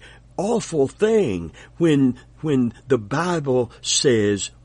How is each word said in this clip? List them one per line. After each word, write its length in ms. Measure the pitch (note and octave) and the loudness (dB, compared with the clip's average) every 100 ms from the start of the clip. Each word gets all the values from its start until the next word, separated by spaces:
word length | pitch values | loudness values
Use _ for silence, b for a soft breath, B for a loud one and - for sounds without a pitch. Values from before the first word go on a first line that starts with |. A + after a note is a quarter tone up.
| B B B - | B B B -6
awful 480 | G3 A#3 - D#3+ C3+ | -2 -2 -2 -2 -2
thing 640 | - G#3+ A3 D3+ F2+ D#2+ B B - | 0 0 2 0 -2 -8 B B -2
when, 400 | E3 C#3+ C3 A#2+ B - | 2 4 2 0 B -10
when 320 | D#3 C3+ A#2+ - - | -2 0 -2 -4 -2
the 100 | B2 | -2
Bible 760 | G2+ C#3+ F3+ E3+ C#3 B2+ A#2 B | -2 -4 -2 -2 0 -2 -2 B
says, 680 | - - C#3+ A2+ G2+ G2+ - - | -6 0 2 2 2 0 -6 -14